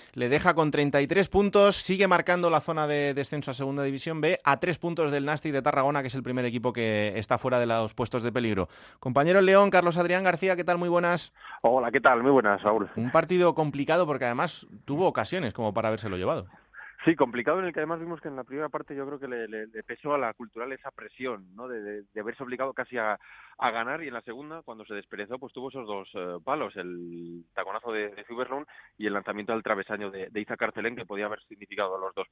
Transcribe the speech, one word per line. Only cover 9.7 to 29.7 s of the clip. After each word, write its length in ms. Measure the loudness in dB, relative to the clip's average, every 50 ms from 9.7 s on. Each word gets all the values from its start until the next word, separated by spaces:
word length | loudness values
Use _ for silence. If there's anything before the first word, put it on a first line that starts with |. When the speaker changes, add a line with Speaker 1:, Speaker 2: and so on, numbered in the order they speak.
| 6 6 4 4 2 2
Speaker 1:
Adrián 260 | 2 2 2 2 2
García, 320 | 2 0 2 0 0 0
¿qué 80 | 0 2
tal? 140 | 0 0 2
Muy 120 | 2 2
buenas. 440 | 2 2 4 2 0 0 -2 -8 _ _ -20 -18 -16 0
Speaker 2:
Hola, 300 | 2 4 4 4 2 2
¿qué 100 | 0 4
tal? 220 | 6 6 6 6 6
Muy 80 | 6
buenas, 300 | 6 6 6 6 2 4
Raúl. 280 | 4 2 2 2 2 -2 -4
Speaker 1:
Un 160 | -6 -6 2
partido 420 | 2 2 4 4 2 4 4 4 4
complicado 520 | 2 0 -2 -2 -4 0 2 2 2 2
porque 200 | 2 0 -2 0
además 240 | -2 0 0 -2 -2 -4 -10 -14 -18 -20 -20 -8
tuvo 220 | -6 -2 0 2 2
ocasiones 460 | 2 0 -2 -2 -2 -4 -4 -4 -4
como 200 | -2 -4 -2 0
para 160 | 0 0 0
habérselo 280 | 0 -2 -4 -6 -4 -2
llevado. 300 | -2 -2 -2 -4 -6 -12 -18 -20 _ _ _ -20 -20 -20 -18 -2 2
Speaker 2:
Sí, 100 | 2 4
complicado 440 | 4 2 0 2 -4 -2 0 0 0
en 60 | -2
el 60 | -4
que 80 | -4 -4
además 220 | -4 -4 -6 -8
vimos 180 | -6 -10 -10 -10
que 80 | -10 -12
en 80 | -10
la 80 | -10 -12
primera 240 | -10 -8 -8 -8 -6
parte 260 | -8 -10 -10 -10 -10
yo 120 | -8 -8
creo 140 | -8 -10 -10
que 80 | -10 -8
le, 200 | -8 -8 -8 -8
le, 200 | -10 -10 -12 -12
le 160 | -14 -16 -12
pesó 300 | -12 -14 -10 -4 -2 -2
a 40 | 0
la 160 | -2 -2 -4
Cultural 380 | -8 -14 -14 _ -10 -10 -10 -10
esa 180 | -12 -14 -16
presión, 540 | -16 -16 -18 -18 -14 -10 -8 -8 -8 -8 -12 -18 -18
¿no? 120 | -16 -12 -10
De, 140 | -10 -10
de, 220 | -8 -8 -10 -10 -12 _ _
de 60 | -8
haberse 240 | -8 -8 -8 -10 -10
obligado 300 | -10 -6 -6 -6 -6 -4
casi 240 | -6 -8 -6 -4 -2
a, 200 | -2 -2 -2 -4 -8 -20 -20 -20 -20 -20 -8 _
a 140 | -2 -2
ganar, 320 | -2 -2 -4 -4 -6 -8 -8
y 60 | -10
en 40 | -10
la 80 | -12
segunda, 420 | -12 -12 -14 -14 -14 -14 -16 -16 -16
cuando 200 | -16 -16 -16 -14
se 100 | -12 -12
desperezó, 460 | -12 -10 _ -12 -12 -10 -10 -10 -12
pues 140 | -12 -14 _
tuvo 160 | -12 -12 -10
esos 180 | -10 -12 -10 -8
dos, 220 | -8 -8 -10 -10 -10
eh, 260 | -8 -8 -8 -8 -8 -6
palos, 320 | -6 -4 -4 -4 -8 -8
el 680 | -10 -10 -10 -10 -10 -12 -12 -12 -12 -12 -12 -14 -16 -18 _ _
taconazo 380 | -8 -8 -6 -8 -8 -8 -6 -4
de, 160 | -4 -4 -6
de 160 | -8 -14 -14
Zuberlund 400 | -12 -8 -8 -6 -6 -6 -10 -10 -12 -20 -20 -20 -20 _ _
y 100 | -6 -4
el 60 | -4
lanzamiento 400 | -4 -4 -6 -8 -8 -4 -4 -4
al 100 | -4 -2
travesaño 480 | -2